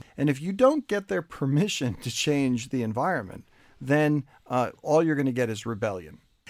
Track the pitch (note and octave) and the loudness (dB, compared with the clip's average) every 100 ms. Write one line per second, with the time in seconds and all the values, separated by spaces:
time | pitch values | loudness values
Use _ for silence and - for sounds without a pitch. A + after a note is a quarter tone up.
0 | - - C#3+ C3+ E3+ G3 C4 D#4 - G3+ | -14 0 0 0 -4 4 4 4 -2 -4
1 | G3 F#3 - - C#3 D3 G3+ - B2+ F2+ | -2 -4 -4 -4 0 2 2 0 -4 -4
2 | B2 - D#3 C#3+ C3 B2 - C3 A2 A2 | -6 -4 0 2 2 0 -2 -4 -2 -2
3 | E3+ D#3 F#2+ - - _ _ - C3+ D3 | -2 -2 -6 -14 -20 _ _ -12 0 2
4 | D3+ D3 - - - B2+ A#2 - D3+ D#3 | 4 2 -2 -18 -4 -2 -2 -4 2 4
5 | E3 C#3+ C3+ B2 A#2 G#2 A#2 G#2+ A2+ F#2 | 4 2 0 0 -2 -2 -6 -4 -4 -4
6 | D#2 - _ _ | -10 -20 _ _